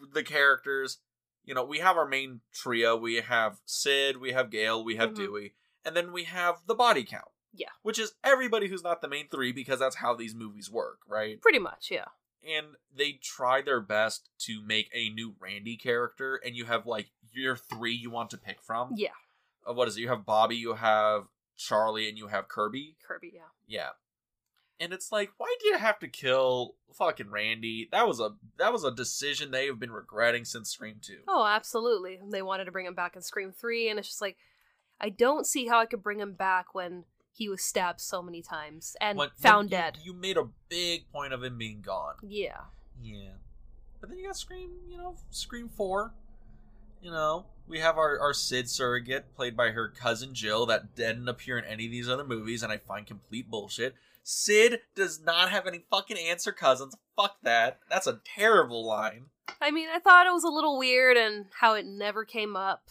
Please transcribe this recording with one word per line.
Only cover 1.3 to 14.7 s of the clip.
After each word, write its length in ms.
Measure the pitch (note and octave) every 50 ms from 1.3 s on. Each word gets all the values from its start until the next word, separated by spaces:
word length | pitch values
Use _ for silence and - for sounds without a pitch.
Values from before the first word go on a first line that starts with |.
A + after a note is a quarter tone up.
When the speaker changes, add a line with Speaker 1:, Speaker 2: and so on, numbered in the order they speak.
| _ _ _
Speaker 1:
you 120 | - C3+
know, 80 | C3 B2+
we 140 | C3+ D3 D3+
have 180 | E3+ F#3 F3+ E3+
our 100 | D#3 C#3
main 340 | C3+ C3+ C3+ C3 B2+ A#2 - _ -
trio. 420 | - - C3 A#2+ A#2 A#2 A2+ A#2
We 200 | A2+ A2+ A#2 A2+
have 420 | A#2 A2+ - B2 A#2 A2 G#2+ G2 - _
Sid, 520 | - - - - C#3+ C#3 C#3 C#3 C#3 C3+ B2+
we 160 | B2+ C3 B2
have 180 | C3 B2+ A2
Gale, 320 | G#2+ G#2+ A2 A2 A2+ A2+ A2
we 120 | A2+ A2 A2
have 120 | A2+ A2 A2
Speaker 2:
Mm-hmm. 100 | G#2+ G2+
Speaker 1:
Dewey, 300 | G2 G2+ G#2 G#2 G2+ _ _ _ _ _ _ -
and 120 | D#3+ D#3+
then 160 | F3 F3 F3 F3
we 120 | F3+ E3+
have 320 | E3 F3+ F#3 F3 F3 E3+ E3+ _ F#3
the 80 | A3+
body 280 | A#3+ B3 A#3+ G#3 C#3+ A2+
count. 260 | - - - - - _ _ _ _ _
Speaker 2:
Yeah. 140 | - - - - _
Speaker 1:
Which 160 | - G#3+ A3+ G#3+
is 160 | A3 G#3+ - _ -
everybody 440 | C4+ C#4 C4 C4 A#3+ G#3+ A3 G#3 F#3
who's 160 | G3 F3+ E3+
not 180 | F3 E3+ E3+
the 60 | - C#3+
main 220 | C#3+ D3 D3+ C#3+
three, 220 | - C#3 C3 B2
because 280 | B2 C#3 B2+ C3 C3+ B2
that's 160 | C3+ C3 -
how 180 | - - A#2+ A#2+
these 200 | A#2 A#2 A2+ A2
movies 340 | A#2 A2+ G#2+ G2+ G#2 G2 F#2+
work, 300 | G#2+ A#2 - - - _ _ -
right? 340 | G#2 G#2+ G#2+ G#2+ G#2+ -
Speaker 2:
Pretty 160 | - A4+ F4+ B3
much, 300 | F#3 - - - - -
yeah. 160 | G3 C3 - - - _ _ _ _ _ - D3+
Speaker 1:
And 200 | D#3+ D3+ D3+ D3+ D3 - _ _ C3
they 180 | C3+ D3 D3 C#3+
try 500 | C3 - - - - C3 B2 B2+ C#3 C3+
their 180 | C#3+ C3+ A#2+
best 480 | G#2 F#2+ G#2+ G#2+ A2 A2 - - _ _ _ -
to 200 | - - A2+ G#2+ G#2+
make 280 | G#2